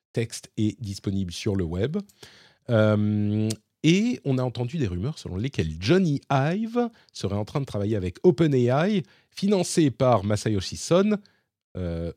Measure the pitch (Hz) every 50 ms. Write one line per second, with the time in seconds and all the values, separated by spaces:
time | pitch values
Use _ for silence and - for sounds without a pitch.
0 | _ _ _ 123 113 113 - - - - _ - 107 107 - - 110 98 98 -
1 | - 104 95 98 95 87 87 - - 113 98 98 90 78 85 90 104 143 160 208
2 | 202 - _ _ - - - - - _ _ _ _ - 120 110 107 107 107 104
3 | 104 104 107 104 104 104 104 107 107 110 110 - _ _ _ _ - 156 175 196
4 | 220 247 247 - - 143 131 127 127 127 117 - 120 120 151 170 131 92 87 87
5 | 98 143 156 - - 90 87 92 113 139 - - 90 80 78 82 90 110 170 196
6 | 190 160 143 131 - _ 139 135 135 156 175 208 226 220 226 240 240 226 - _
7 | _ _ _ - - 95 98 101 107 - - 147 139 - - 104 101 104 113 101
8 | 90 90 - - - 185 139 - 170 156 139 127 120 120 127 143 170 208 220 185
9 | 135 - _ _ _ _ _ - 185 202 208 185 170 - - 180 160 139 120 -
10 | 135 127 120 104 92 104 107 101 - 113 107 95 90 - - - - - 165 185
11 | 196 214 208 202 - _ _ _ _ _ _ _ _ _ _ 92 90 85 85 82
12 | 85 85 -